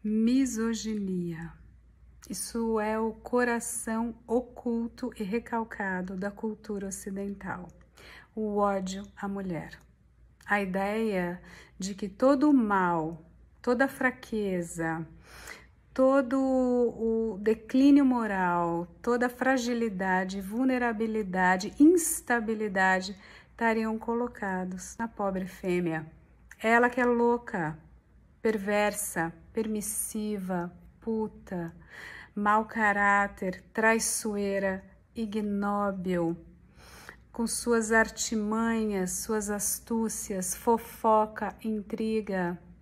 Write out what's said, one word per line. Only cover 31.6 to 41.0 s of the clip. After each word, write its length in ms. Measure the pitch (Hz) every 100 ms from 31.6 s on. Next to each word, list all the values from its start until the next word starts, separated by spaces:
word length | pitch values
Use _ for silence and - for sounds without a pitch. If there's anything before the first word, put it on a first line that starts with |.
| 165 - - - - - -
mau 300 | - 208 214
caráter, 960 | 220 226 208 202 202 202 202 - 190 185 -
traiçoeira, 1120 | - 220 226 220 - 220 202 202 196 196 190 - - _
ignóbil, 1200 | - 220 214 208 202 202 202 202 190 180 180 170 170 - - - - - - - - -
com 140 | - 226
suas 440 | - 240 233 214
artimanhas, 1200 | 226 220 - - 220 208 220 226 226 214 196 180
suas 400 | 185 - 220 208
astúcias, 1040 | 208 - - - 226 220 - - 196 185
fofoca, 1000 | - - 226 - -